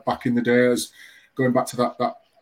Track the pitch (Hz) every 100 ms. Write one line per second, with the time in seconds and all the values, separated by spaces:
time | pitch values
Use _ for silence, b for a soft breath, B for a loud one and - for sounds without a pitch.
0 | - 123 127 120 120 120 123 117 - B
1 | B B B - 127 120 - 117 120 -
2 | 120 - _ _